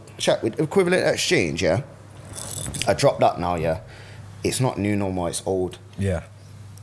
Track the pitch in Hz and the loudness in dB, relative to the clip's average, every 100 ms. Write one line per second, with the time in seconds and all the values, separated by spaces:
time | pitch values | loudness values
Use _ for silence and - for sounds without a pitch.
0 | - - - - 180 160 156 196 175 180 | -8 -2 2 2 0 0 2 4 4 4
1 | 156 - - 156 85 78 87 98 - - | 2 2 2 2 2 2 2 2 0 -12
2 | - - - - - - - - - 101 | -20 -20 -14 -12 -8 -8 -6 -2 0 4
3 | 113 - 110 - 87 87 82 80 - - | 4 6 2 4 0 0 0 0 -4 -16
4 | - - - - - - 127 - 101 104 | -16 -16 -16 -6 -4 0 0 2 0 2
5 | 98 92 85 - 95 95 87 - - - | 0 0 -2 -2 -2 0 0 -4 -14 -4
6 | 98 85 - - - - - - | 0 0 -4 -18 -18 -18 -16 -14